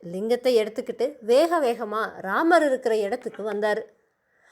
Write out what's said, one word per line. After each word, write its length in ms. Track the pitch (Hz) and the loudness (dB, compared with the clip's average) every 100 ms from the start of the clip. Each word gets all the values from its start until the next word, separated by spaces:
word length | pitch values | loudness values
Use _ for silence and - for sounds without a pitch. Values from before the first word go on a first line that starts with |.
லிங்கத்தை 540 | 170 180 220 240 254 233 | -12 -6 -2 0 2 2
எடுத்துக்கிட்டு 600 | 214 214 247 - 254 294 | 2 -4 -10 -4 -6 -6
வேக 400 | 214 247 330 339 | 2 4 4 2
வேகமா 600 | 262 233 214 214 196 175 | 0 -2 -4 -4 -6 -6
ராமர் 440 | 185 214 330 339 | -4 0 4 4
இருக்கிற 320 | 302 262 247 220 | 4 0 0 0
இடத்துக்கு 560 | 196 202 226 - 208 | -2 -4 -8 -10 -8
வந்தாரு. 300 | 208 208 208 - _ _ _ _ _ _ | -2 -2 -2 -6 _ _ _ _ _ _